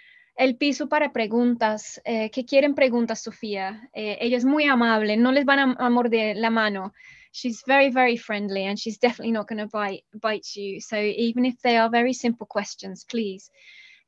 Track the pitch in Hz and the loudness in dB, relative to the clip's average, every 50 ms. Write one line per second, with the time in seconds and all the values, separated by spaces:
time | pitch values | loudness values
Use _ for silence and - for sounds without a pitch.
0 | - - - _ _ _ - - 262 269 240 - 294 285 269 - 294 - 302 302 | -20 -20 -20 _ _ _ -2 0 0 2 2 2 0 -2 0 -2 -4 -2 0 0
1 | 302 277 - 247 226 208 220 233 240 247 240 233 226 214 214 214 - - - - | 0 0 -2 -2 -2 0 0 2 2 2 2 2 0 -2 -2 -4 -8 -14 -16 -12
2 | - - 233 220 220 220 - 262 240 - 285 269 285 285 277 302 277 262 226 240 | -8 -4 -4 -4 -4 -4 -4 -6 -4 2 2 4 4 4 2 2 2 2 2 2
3 | 233 233 226 - - 226 - - - 214 202 196 190 190 214 214 240 - - 220 | 0 0 -4 -8 -8 -14 -12 -10 -8 -6 -6 -4 -6 -6 -8 -10 -18 -16 -12 -10
4 | 214 214 202 - - 240 254 247 233 269 294 302 294 285 269 233 240 233 226 220 | -8 -8 -6 -4 -2 0 0 2 2 2 2 4 4 4 4 4 4 4 4 2
5 | 214 208 214 220 240 254 262 285 277 262 277 277 277 262 247 - 254 247 240 240 | 2 2 2 4 4 4 4 2 4 4 4 4 4 2 2 0 0 2 2 2
6 | 240 233 226 226 220 214 208 202 226 226 226 226 220 208 202 196 190 202 _ _ | 2 2 2 2 0 0 -2 -2 0 0 2 2 0 0 -2 -4 -8 -12 _ _
7 | - - - - - _ - - - 247 220 - - 254 269 277 277 277 240 262 | -20 -20 -20 -20 -20 _ -14 -8 -6 -6 -6 -6 0 2 4 4 4 4 4 4
8 | 254 247 233 233 - - 214 202 208 202 196 196 190 196 202 208 - 226 208 - | 4 2 2 -2 -4 -6 -6 -4 -4 -4 -4 -4 -4 -4 -4 -6 -6 -8 -4 0
9 | - 240 240 - - 226 226 214 208 - 226 214 214 208 - 208 208 196 196 - | 0 0 0 0 -4 -2 -2 -2 -2 -6 -6 -8 -8 -6 -6 -4 -4 -4 -6 -10
10 | _ _ - 214 - 220 214 202 - - - 208 101 202 196 208 - - 220 208 | _ _ -14 -6 -4 -4 -4 -4 -6 -12 -12 -10 -10 -10 -10 -10 -10 -8 -4 -2
11 | 208 208 - - 233 233 233 247 247 262 247 - - 247 233 226 226 226 233 233 | -2 -2 -2 0 -2 -2 0 0 0 -2 -2 -2 0 2 4 4 2 4 2 2
12 | 240 262 254 - - 240 233 - 208 - - 208 202 - - - - 196 185 - | 2 0 -2 -2 -2 -2 -2 -4 -6 -6 -6 -6 -6 -6 -10 -14 -14 -14 -14 -14
13 | - - - 233 220 196 190 202 - - _ _ - - - - - - - _ | -14 -8 -6 -4 -4 -4 -6 -10 -16 -20 _ _ -20 -20 -20 -20 -20 -20 -20 _
14 | _ | _